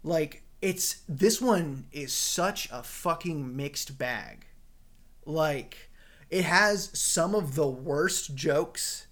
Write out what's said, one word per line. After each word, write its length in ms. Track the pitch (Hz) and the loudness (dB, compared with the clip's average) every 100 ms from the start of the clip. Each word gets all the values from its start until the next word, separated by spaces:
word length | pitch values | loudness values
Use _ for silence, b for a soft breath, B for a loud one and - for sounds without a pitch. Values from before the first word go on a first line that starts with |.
Like, 400 | 151 165 151 - - - | 2 0 0 -4 -20 -4
it's, 400 | 190 - - - - | -2 0 -2 -4 -6
this 340 | 135 208 226 | 4 4 6
one 440 | 247 190 156 135 117 | 4 4 2 -6 -10
is 220 | 143 135 | -10 -4
such 560 | - - - 185 202 - | -2 -2 0 0 -2 -8
a 120 | 123 | -10
fucking 720 | - - 180 165 175 156 127 131 | -12 -4 -2 -2 -2 -4 -4 -6
mixed 420 | 139 - - 135 | -6 -6 -8 -4
bag. 480 | 123 113 58 55 - - - - - - - - - | -2 -2 -6 -16 -20 -20 -20 -20 -20 -20 -20 -18 -4
Like, 640 | 156 156 143 - - - b b b b | 2 2 0 -6 -16 -20 b b b b
it 160 | 185 165 | 0 4
has 440 | 180 208 202 - - | 6 6 2 -2 -2
some 380 | - 180 170 214 | 0 2 4 2
of 200 | 156 135 | 0 0
the 120 | 143 | 0
worst 680 | 127 135 143 180 - - 135 | 0 -2 0 2 0 -4 -2
jokes 720 | 151 147 170 - - - - | 2 2 0 -4 -6 -6 -12